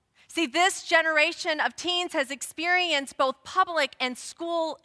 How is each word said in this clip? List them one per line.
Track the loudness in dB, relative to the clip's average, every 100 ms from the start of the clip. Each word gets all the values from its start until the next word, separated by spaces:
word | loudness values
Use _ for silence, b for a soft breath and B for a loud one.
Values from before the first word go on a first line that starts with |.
| _ b -8
See, | -2 0
this | 2 2 2
generation | 2 2 4 2 2 0 -2 0
of | -2 -2
teens | -4 -4 -2
has | -2 -4
experienced | -6 -10 -4 0 2 2 0 -2 0
both | 0 -2
public | -4 0 0 0 -2 -2
and | -4 -4
school | -12 -8 -2 0 -2 -4